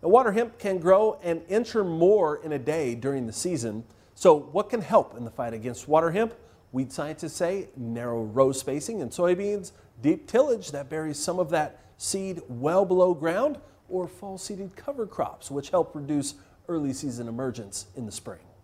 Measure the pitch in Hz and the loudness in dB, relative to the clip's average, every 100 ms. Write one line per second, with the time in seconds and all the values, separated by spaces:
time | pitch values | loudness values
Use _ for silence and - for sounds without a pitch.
0 | 160 220 247 202 233 - 202 185 165 190 | 8 6 6 0 -2 -4 -4 0 6 6
1 | 220 208 180 165 - 202 240 226 190 165 | 6 0 -4 -6 -2 -2 0 -2 -2 4
2 | 175 208 160 151 160 147 123 156 139 117 | 6 6 4 0 -4 -6 -2 -2 -2 -4
3 | 131 139 117 - 175 165 117 104 117 - | -4 -4 -6 -6 -4 -2 -4 -6 -10 -20
4 | _ - 190 151 139 156 208 240 170 208 | _ 4 8 8 4 -4 -2 -4 4 4
5 | - 117 117 - 120 113 113 117 - 156 | 4 -6 -12 -8 -8 -6 -8 -10 2 4
6 | 165 175 226 - - _ _ 127 131 - | 4 0 -2 -4 -20 _ _ -6 -4 -6
7 | 147 156 165 - 175 196 - - 117 117 | -8 -8 -10 -4 -2 -2 -6 -10 -8 -6
8 | 120 117 110 107 135 131 - 143 143 226 | -4 -4 -4 4 4 4 -4 -4 -4 -6
9 | 127 - 175 180 202 208 185 - _ - | -6 0 2 2 0 -4 -8 -18 _ -2
10 | 117 185 - 226 294 226 180 139 135 160 | 0 0 2 4 4 2 -4 -10 -8 -6
11 | 156 143 - 180 170 165 151 - - _ | -6 -6 -4 -2 0 0 -2 -6 -20 _
12 | - 196 190 175 - 120 139 180 196 180 | -6 -4 -4 -8 -10 -4 0 2 4 4
13 | 185 165 160 180 247 277 - _ _ 185 | 4 4 0 0 0 -2 -14 _ _ -6
14 | 175 - 202 190 - 202 196 - - 285 | -6 -10 -14 -12 -10 -10 -12 -12 -10 -8
15 | 214 - 113 - - 139 139 147 156 156 | -8 -4 -6 -6 -8 -8 0 0 0 -4
16 | 143 147 139 - - _ - 170 143 127 | -2 -2 -2 -8 -20 _ -6 -4 -2 -4
17 | 147 120 117 117 131 123 101 - - - | -6 -8 -8 -4 -4 -6 -10 -12 -12 -12
18 | 113 - - 90 87 _ | -10 -10 -14 -16 -18 _